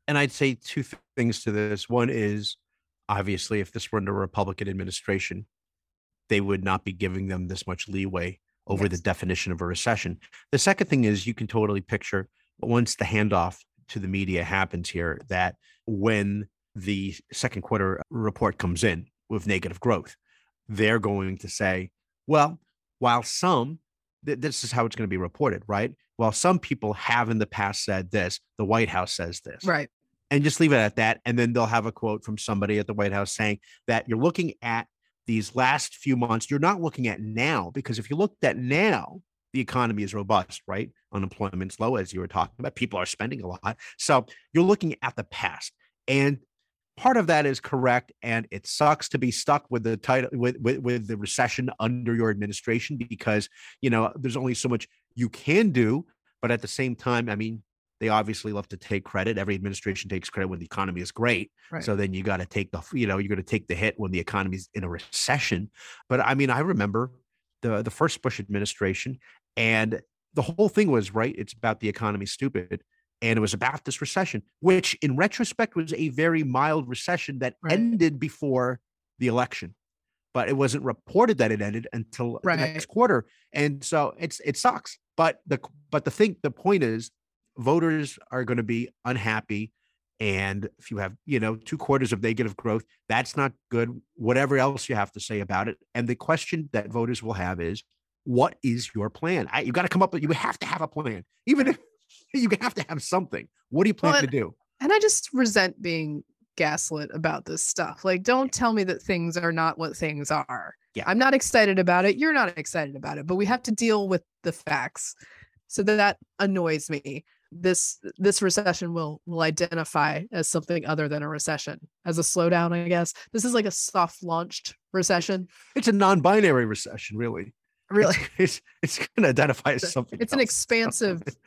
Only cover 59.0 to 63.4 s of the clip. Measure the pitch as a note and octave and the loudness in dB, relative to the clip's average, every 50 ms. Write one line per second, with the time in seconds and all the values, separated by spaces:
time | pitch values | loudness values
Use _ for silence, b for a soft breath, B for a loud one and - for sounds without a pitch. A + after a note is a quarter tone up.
59 | F#2+ - - G2+ F#2+ A2 A2+ G2 G2 F#2+ G2+ F#2 G2 G2+ G2 - - G#2+ F#2+ G2 | -4 -4 -4 -2 -2 0 -2 -2 -2 -2 -2 -2 -4 -6 -6 -6 -6 -6 -6 -6
60 | - G2 G2+ F#2 F2 - - - F#2+ F#2 F#2 F2 E2+ E2 - - G2 F#2+ F2+ F2 | -6 -8 -8 -8 -8 -8 -6 -6 -4 -4 -6 -8 -10 -8 -6 -4 -4 -4 -4 -6
61 | F2+ - - - A2+ A#2+ A#2 F2+ G2+ - _ b b b - E3 - A#2+ G#2 G2 | -8 -10 -4 -2 0 2 2 0 -2 -6 _ b b b -12 -8 -4 -2 -2 0
62 | G2+ G2 F#2 F#2 F#2+ G#2+ G2 F2+ F2+ - - G#2 G2 - - F#2 - - - C3+ | 0 -2 -2 -4 -2 -2 -2 -2 -4 -4 -4 -4 -4 -4 -6 -10 -10 -6 -2 0
63 | A#2+ G#2 F#2+ F#2+ G2+ G2 G#2 F#2 | 0 2 2 0 0 -2 -2 -4